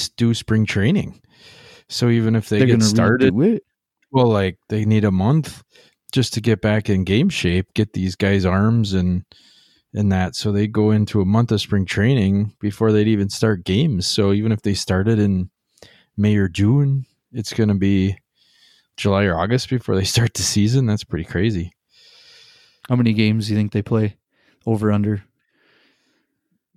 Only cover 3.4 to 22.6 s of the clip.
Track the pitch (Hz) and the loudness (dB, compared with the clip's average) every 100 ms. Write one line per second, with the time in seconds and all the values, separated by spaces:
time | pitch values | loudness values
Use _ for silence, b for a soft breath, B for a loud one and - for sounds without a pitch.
3.4 | 196 226 - _ _ _ _ 135 120 104 | 2 0 -6 _ _ _ _ 0 2 2
4.4 | 95 87 - 107 107 107 104 92 107 156 | 0 -4 -6 -2 2 2 2 2 2 0
5.4 | - - _ b b b _ 131 113 113 | -2 -10 _ b b b _ -2 -2 -2
6.4 | 113 107 107 107 107 95 92 104 185 - | 0 0 0 0 0 0 0 0 0 0
7.4 | 87 92 - - 104 98 92 - 98 98 | 0 0 -2 -2 -2 -2 -4 -2 0 2
8.4 | 90 92 107 117 101 95 90 90 - b | 2 2 2 2 0 0 0 -2 -6 b
9.4 | b b b b b 101 101 95 90 - | b b b b b -4 0 0 -2 -4
10.4 | 107 101 107 107 107 107 101 104 95 107 | -2 -2 0 0 2 2 0 0 2 2
11.4 | 120 104 - 101 92 101 113 135 98 101 | 0 -2 -2 -2 -2 0 0 2 2 0
12.4 | 104 - 104 - 110 107 107 107 98 - | -2 -6 -8 -2 2 2 2 0 -2 -2
13.4 | 110 92 90 98 160 92 - - 98 101 | -2 -2 -2 0 0 -2 -2 0 0 0
14.4 | 110 107 104 95 - 92 104 110 101 92 | 0 -2 -2 -4 -2 -2 0 0 0 0
15.4 | 92 _ _ b b b b - 104 104 | -6 _ _ b b b b -2 0 2
16.4 | 95 87 104 139 139 135 127 _ _ 123 | 0 0 2 2 2 -2 -6 _ _ -12
17.4 | - - 107 98 98 98 95 95 _ b | -6 -2 0 2 2 2 0 -4 _ b
18.4 | b b b b b - 101 98 101 80 | b b b b b -6 0 2 0 0
19.4 | 98 123 - 123 - 95 95 - 117 - | 0 -2 -2 -6 -2 -2 0 0 -2 -2
20.4 | - 104 104 135 117 104 - 80 - 87 | -4 0 0 0 0 -2 -6 -10 -6 -2
21.4 | 113 92 82 _ _ B B B B B | -2 -2 -8 _ _ B B B B B
22.4 | B B | B B